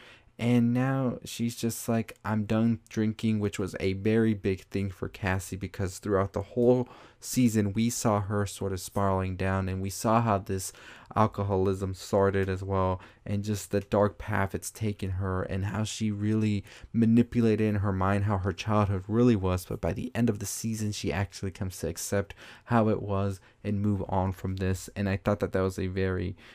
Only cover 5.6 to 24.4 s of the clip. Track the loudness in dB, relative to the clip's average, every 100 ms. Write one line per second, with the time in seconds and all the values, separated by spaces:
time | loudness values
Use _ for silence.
5.6 | -8 -6 -6 -4 0 0 0 -4 -4 2
6.6 | 4 4 2 -10 -20 _ -4 2 4 4
7.6 | 2 2 0 0 2 2 0 -2 -2 -4
8.6 | -6 -6 -6 0 2 2 0 -2 0 0
9.6 | -2 -4 -6 -2 2 4 4 0 0 -4
10.6 | -6 -12 -18 -20 -4 2 2 2 0 2
11.6 | 2 0 -4 -6 0 2 4 2 0 -2
12.6 | -2 0 0 -2 -8 -16 -6 -4 -2 -4
13.6 | -2 -4 0 2 2 0 -4 -2 0 -4
14.6 | -8 -6 -6 -4 -4 -4 -2 -2 -2 -4
15.6 | -2 -2 -4 -2 -4 0 0 2 2 0
16.6 | -4 -14 -4 2 6 6 4 4 4 4
17.6 | 2 2 0 2 2 2 2 0 0 -2
18.6 | 0 2 2 0 0 4 4 4 2 0
19.6 | -2 -4 -2 -2 -4 0 0 0 -4 -6
20.6 | -4 -4 -4 -4 -4 -2 -4 -4 -8 -6
21.6 | -8 -6 -6 -6 -4 -4 -4 -8 -20 -14
22.6 | 0 2 2 0 -2 -2 -2 -4 -12 _
23.6 | -6 -2 0 0 -2 0 0 -2